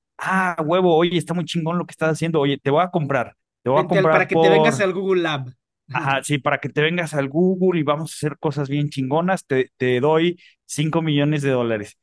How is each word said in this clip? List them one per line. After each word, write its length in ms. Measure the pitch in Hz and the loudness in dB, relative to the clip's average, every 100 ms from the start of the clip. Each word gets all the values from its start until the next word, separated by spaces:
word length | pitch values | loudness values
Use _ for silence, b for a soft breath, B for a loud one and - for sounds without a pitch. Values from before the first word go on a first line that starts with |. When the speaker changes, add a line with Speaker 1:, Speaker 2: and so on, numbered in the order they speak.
| _ - | _ -10
Speaker 1:
"Ah, 380 | 170 190 185 165 | -2 0 -2 -2
huevo, 320 | 151 180 185 160 | 0 2 4 4
oye, 200 | 175 170 | 2 0
está 160 | 147 | -2
muy 100 | 175 151 | -4 -4
chingón 320 | 170 160 175 | -4 -2 -4
lo 80 | 170 | -6
que 60 | |
estás 180 | - 160 | -4 -2
haciendo, 280 | 156 160 151 | -2 -2 0
oye, 180 | 143 139 | 0 0
te 120 | 139 | 0
voy 120 | 147 | 2
a 60 | 185 | 2
comprar, 460 | 180 135 135 113 - _ _ | -2 -2 -2 -4 -12 _ _
te 80 | 123 | 0
voy 80 | 143 | 2
a 20 | |
Speaker 2:
Vente 120 | 175 180 | 2 2
al, 0 | |
Speaker 1:
comprar 0 | 156 | 4
Speaker 2:
para 200 | 156 180 | 2 2
que 60 | 165 | 4
te 120 | 160 | 4
vengas 240 | 160 156 | 6 4
Speaker 1:
por" 80 | 135 | 2
Speaker 2:
al 120 | 190 | -2
Google 280 | 180 190 180 | -2 0 0
Lab. 320 | 165 143 127 - _ _ - | 0 -4 -8 -16 _ _ -10
Speaker 1:
Ajá, 280 | 123 139 135 | -4 -2 -2
sí, 140 | - 143 | 0 -2
"para 180 | 147 139 | -2 -2
que 100 | 131 | -2
te 100 | 147 | -2
vengas 320 | 151 180 160 | 0 0 -4
al 140 | 151 135 | -4 -2
Google 500 | 147 185 180 185 170 | 0 0 2 2 2
y 20 | |
vamos 300 | 147 147 160 | 0 -2 -4
a 20 | |
hacer 240 | - 147 - | -6 -6 -4
cosas 300 | 156 143 135 | -4 -4 -4
bien 180 | 143 147 | -2 -2
chingonas, 560 | 139 131 151 180 185 - | -4 -2 -2 0 -4 -2
te, 240 | 131 127 - | -2 -2 -2
te 240 | 127 123 | 0 2
doy 400 | 147 160 175 175 b b | 2 2 0 -2 b b
cinco 380 | - - 156 165 | -10 -4 -2 0
millones 400 | 160 143 147 151 | 0 2 2 0
de 80 | 139 | 0
dólares". 480 | 127 117 107 101 - | 0 0 -4 -6 -18